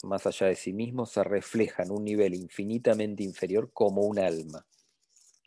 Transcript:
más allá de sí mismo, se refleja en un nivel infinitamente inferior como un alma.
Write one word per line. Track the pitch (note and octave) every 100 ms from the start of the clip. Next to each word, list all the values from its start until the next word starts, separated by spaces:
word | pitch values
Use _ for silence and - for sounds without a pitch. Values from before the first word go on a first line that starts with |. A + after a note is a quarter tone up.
más | G2 G2 G2+
allá | - F#2+
de | F2+
sí | F#2+
mismo, | G2 A#2 B2+ A2+
se | G#2
refleja | F#2 G2+ - A#2 G#2 -
en | F2+
un | G#2
nivel | G#2 G#2 G2
infinitamente | F2+ F2+ - G2+ A#2 B2 G#2+ G#2+ G2+
inferior | G2 - F2+ G2+ -
como | - G#2 G2
un | G#2 G2+
alma. | F#2 E2 D#2+ - _ _ _ _ _ _ _ _